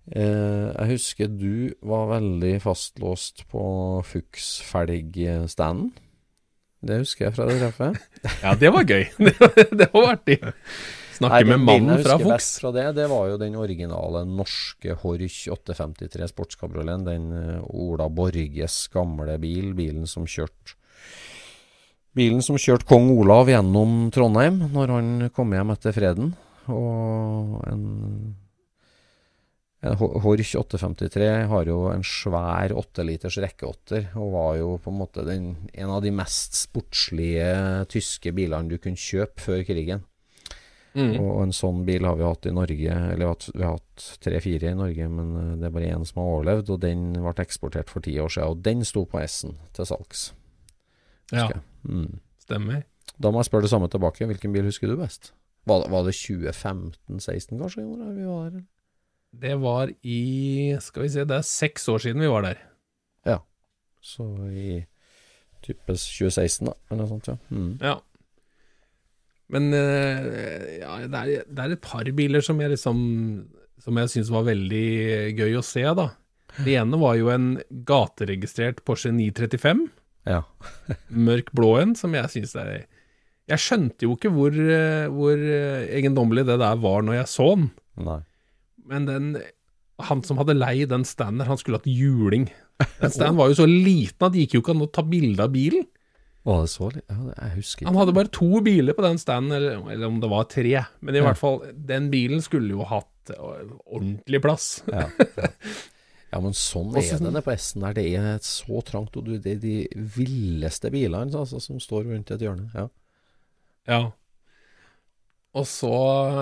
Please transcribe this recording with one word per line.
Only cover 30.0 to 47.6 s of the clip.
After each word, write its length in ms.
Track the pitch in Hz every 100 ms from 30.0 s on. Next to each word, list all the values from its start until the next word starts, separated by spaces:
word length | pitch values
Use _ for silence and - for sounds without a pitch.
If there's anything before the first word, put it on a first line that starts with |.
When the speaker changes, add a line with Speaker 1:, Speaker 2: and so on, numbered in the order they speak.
| 110 -
Speaker 1:
Horch 320 | 104 107 107 -
åtte 220 | - 87
femtitre 540 | 90 87 92 98 107 110 107
har 200 | 107 82
jo 140 | 85 90
en 180 | 90 92
svær 680 | - 101 85 87 87 95
åtte 280 | 110 - -
liters 380 | 82 80 87 92
rekkeåtter, 720 | 95 - 64 - - 107 98
og 160 | 104 101
var 200 | 90 80 80
jo 120 | 85 87
på 160 | -
en 80 | 98
måte 240 | 92 - 78
den, 240 | 95 90 82 90
en 260 | - 98 98
av 100 | 104
de 80 |
mest 440 | 101 - - - -
sportslige 920 | - - - - - 82 82 82 85 92 95 95 95
tyske 460 | 107 - - 87
bilene 360 | 87 90 78 82
du 80 | 85
kunne 240 | 92 90
kjøpe 400 | - 95 107 -
før 240 | - 92 90
krigen. 400 | 85 80 95 - _ _ _ - - - _ _ 143
Speaker 2:
Mm. 160 | 127
Speaker 1:
Og, 140 | 101 98
og 140 | 101
en 80 | 95
sånn 300 | 92 95 90 90
bil 220 | 90 90
har 80 | 80
vi 80 | 85
hatt 220 | 80 92
i 40 |
Norge, 380 | 90 87 76 78
eller 300 | 85 87 87
vi 60 | 87
har 80 | 85
hatt, 80 | -
vi 100 | -
har 140 | 87 78
hatt 300 | - - - -
tre-fire 540 | - 82 92 82 82
i 60 | 92
Norge, 260 | 95 82 82
men, 220 | 82 82
eh, 160 | 82 82 82
det 100 | 85
er 60 | 82
bare 140 | 85
en 140 | 82 82
som 160 | -
har 60 | 90
overlevd, 400 | 80 78 107 101
og 60 | 92
den 220 | 87 87 87
ble 200 | 87 87 82
eksportert 540 | 90 -